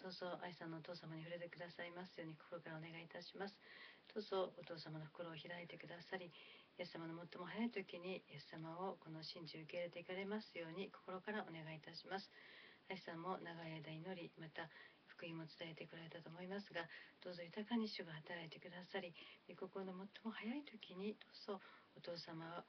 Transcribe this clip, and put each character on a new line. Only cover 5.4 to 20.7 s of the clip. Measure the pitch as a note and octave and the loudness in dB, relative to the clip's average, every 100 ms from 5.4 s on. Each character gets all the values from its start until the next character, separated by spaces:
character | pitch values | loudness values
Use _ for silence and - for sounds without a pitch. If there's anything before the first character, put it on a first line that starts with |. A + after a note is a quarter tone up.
| E3+ F3 | -2 -2
い | E3+ | -2
て | E3+ | -4
く | D#3 | -4
だ | F3 | -6
さ | E3 F#3 | 0 0
り、 | F3 - - - - - | 0 -6 -12 -14 -6 -2
イ | |
エ | F3 | 0
ス | |
様 | E3 E3 | 2 0
の | E3 E3+ | 0 -2
最 | G3 | -2
も | F3 | 2
早 | G3 | 6
い | A#3 | 6
時 | - - F3 | 6 2 0
に | F3+ F#3 - | 2 0 -2
イ | D3+ | -8
エ | |
ス | - | -4
様 | E3 D#3+ E3+ | -2 0 4
を | F#3+ F3 | 4 2
こ | D#3+ | -2
の | D#3+ | -4
信 | D#3 F3+ | -2 -2
じ | D#3+ D#3+ | -4 -4
受 | D#3 | 0
け | F3 | 2
入 | |
れ | F3 | 2
て | F3 | 0
い | |
か | F3 | 0
れ | F#3 | 2
ま | G3 G#3+ | 4 2
す | G#3+ E3+ | 2 -2
よ | E3 | 0
う | |
に | E3 G3 | 0 0
心 | - - F#3 | -2 -2 0
か | G3 | 4
ら | G#3+ | 2
お | D#3 | 2
願 | D#3+ D#3 | 0 -2
い | D#3 | -2
い | |
た | E3+ | -4
し | E3+ - | -6 0
ま | F#3+ | 0
す。 | - - - - - - - | 0 -10 -14 -12 -14 -8 -2
愛 | G3 | -2
さ | - | 0
ん | E3 | 2
も | F3 F#3 | 4 4
長 | E3+ E3 E3 | 2 -2 -2
い | |
間 | D#3+ D3+ | -2 -2
祈 | D#3+ F3 | -2 0
り、 | F#3 E3 - | 0 -2 -4
ま | D#3+ | -4
た | - E3 - - - - | -2 -2 -4 -14 -16 -16
福 | - E3+ | -4 0
音 | E3 | 0
も | |
伝 | D#3+ - E3+ | 0 -2 -2
え | |
て | D#3+ F3+ | -2 -4
こ | |
ら | E3+ | -4
れ | E3 | -4
た | E3 | -4
と | E3 | -4
思 | E3 | -2
い | F3+ | 0
ま | G3+ | 0
す | G3+ | 2
が、 | F3+ E3+ - - - | 2 0 -2 -12 -6
ど | F3+ | -2
う | |
ぞ | F3 | -2
豊 | E3+ G#3+ G#3 | 0 0 6
か | A#3 | 8
に | G#3+ | 8
主 | - | 4
が | E3 | 0
働 | D#3 D#3 F3 | -2 -2 -2
い | D#3+ | -2
て | D3+ | -4
く | F3+ | -6
だ | F3 F3+ | -6 0
さ | G3 | 2
り、 | F3+ - - - - | 2 -2 -10 -12 -10
御 | |
心 | - F#3+ G3 | -4 0 0
の | F#3+ | 0
最 | F#3 G3+ - | 0 -2 -2
も | A3+ | 0
早 | G#3 G#3+ C#4+ | 2 2 2
い | |
時 | C#4+ | 0